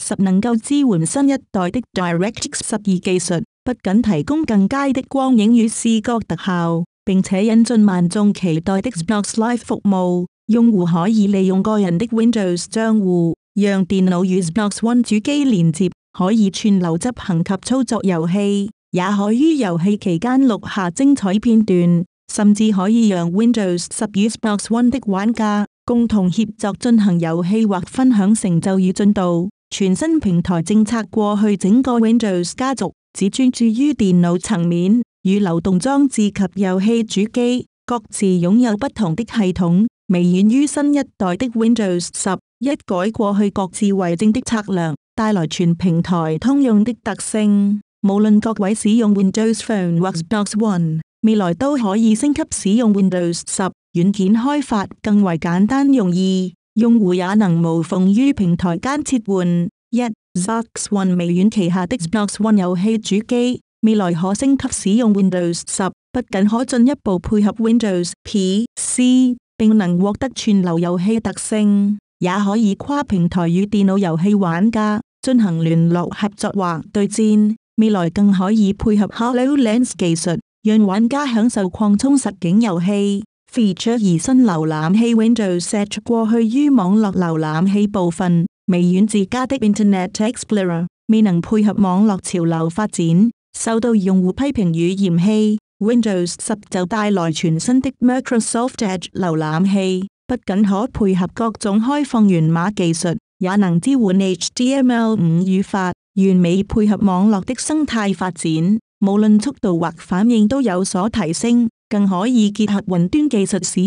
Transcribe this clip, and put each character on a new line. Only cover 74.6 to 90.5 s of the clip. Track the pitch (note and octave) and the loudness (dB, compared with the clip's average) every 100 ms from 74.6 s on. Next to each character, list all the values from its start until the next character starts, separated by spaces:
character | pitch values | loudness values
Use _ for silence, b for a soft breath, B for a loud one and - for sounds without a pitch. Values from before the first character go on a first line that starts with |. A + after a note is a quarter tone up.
| A3 | 0
家 | A3+ G#3+ G#3 - _ | 0 -2 -4 -8 _
進 | C4 B3+ | 0 2
行 | G3+ E3 | 2 0
聯 | E3 E3 E3+ | 0 2 2
絡 | F3 E3+ | 0 -2
合 | - G#3 G3+ | -4 -6 -4
作 | G#3 | -6
或 | G3+ F3+ D#3+ - | -4 -4 -6 -6
對 | G#3 G3+ | -4 -2
戰。 | G#3 G#3+ G#3+ G#3+ A3 _ - | 0 2 4 2 -2 _ 0
未 | A3 | 0
來 | G3+ E3+ | 2 -2
更 | G3+ G3+ | 2 2
可 | F#3 F#3 | 2 2
以 | A3 G3 | 2 0
配 | G3 A3+ G#3 | 0 0 0
合 | - | 0
HoloLens | - A#3 A#3+ B3+ C#4+ A3+ A#3 B3+ - | -2 -2 0 0 2 2 0 -2 -2
技 | F3+ E3 | -2 0
術， | F3 D#3+ - _ | -2 -4 -8 _
讓 | G#3+ A3 G3+ | 2 2 2
玩 | G3 A#3 | 2 0
家 | C#4 C#4+ | -2 -2
享 | A3+ A#3+ | 0 0
受 | G#3+ | 0
擴 | F#3 - G#3 G3+ | -4 -2 0 2
充 | C4+ C#4 | 2 0
實 | G#3 G3+ | 0 -4
境 | E3+ G3+ | 0 2
遊 | A#3 F3 | 2 0
戲 | F3 G3+ G3+ G3+ - _ _ | 0 0 -2 -4 -8 _ _
feature。 | - G#3 F3 A#3 | -2 -2 0 -2
而 | A#3+ | 0
新 | G3 E3 C4 C4 | 0 0 2 4
瀏 | A#3 D#3+ D#3+ | 4 2 -2
覽 | D#3 D#3+ G#3+ | -2 0 2
器 | A#3 A3+ | 2 2
Windows | A3+ A#3 G3 F3 | 2 2 0 -2
Edge | - G#3 G3+ G#3+ | -2 -4 -4 -6
過 | - A#3 A3 | -4 -2 0
去 | A#3 A3+ | 0 2
於 | B3+ D4 | 2 2
網 | B3+ F3+ G#3 | 2 2 2
絡 | G#3 | 2
瀏 | F#3 E3+ D#3+ | 0 -2 -2
覽 | D#3 D#3 G3 | -2 0 0
器 | G#3 G#3 | 2 0
部 | G3+ F3 | 0 -2
分， | E3+ F3+ E3+ E3+ - - | -2 0 0 0 -4 -2
微 | F3 | 0
軟 | F3 F#3 G#3+ | 2 2 2
自 | G#3 F#3+ | 0 -2
家 | B3 C4 | -4 -4
的 | C4+ | 0
Internet | G#3+ G#3 G#3 F#3+ F#3 | 0 2 2 2 -2
Explorer | - G#3+ - - | -2 -4 -4 -4